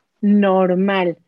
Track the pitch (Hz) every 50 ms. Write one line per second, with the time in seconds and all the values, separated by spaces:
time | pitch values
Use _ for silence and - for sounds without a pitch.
0 | _ _ _ - - 202 208 202 202 196 185 190 190 180 180 185 196 202 196 190
1 | 180 175 165 - _